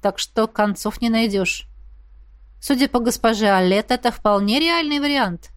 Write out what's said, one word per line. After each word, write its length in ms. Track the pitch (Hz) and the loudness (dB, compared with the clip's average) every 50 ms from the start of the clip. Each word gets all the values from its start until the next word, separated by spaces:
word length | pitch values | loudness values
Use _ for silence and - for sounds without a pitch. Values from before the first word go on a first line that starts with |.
так 180 | - 202 196 - | -2 -2 -2 -2
что 280 | - - _ 226 220 | -10 -4 _ -2 -2
концов 540 | 220 - - 208 208 190 - - 214 214 - | 0 0 -2 0 0 -2 -4 -6 -8 -6 -4
не 100 | 233 233 | -2 0
найдёшь. 560 | 226 226 226 220 196 196 185 - - - - - - - - - - - - - - - - - - - - - - - | 0 0 0 0 0 0 0 -2 -2 -4 -10 -18 -20 -20 -20 -20 -20 -20 -20 -20 -20 -20 -20 -20 -20 -20 -20 -20 -20 -16
Судя 280 | - - 285 247 277 269 | -2 -2 0 2 2 0
по 100 | - 247 | 0 0
госпоже 480 | 233 254 240 - - 226 226 208 220 | 0 0 -2 2 0 0 2 2 2
Алет, 440 | 202 196 185 185 180 190 208 214 - | 4 4 4 4 4 2 2 2 0
это 200 | 247 247 - 240 | -4 0 0 -2
вполне 480 | 226 - - 214 208 196 202 202 226 285 | -4 -2 -2 -2 0 0 2 2 2 2
реальный 420 | 320 330 339 339 320 294 294 285 | 2 2 0 0 0 -2 -2 -2
вариант. 500 | 285 294 285 277 233 190 170 - - - - | 0 0 0 0 0 -2 -4 -8 -12 -20 -20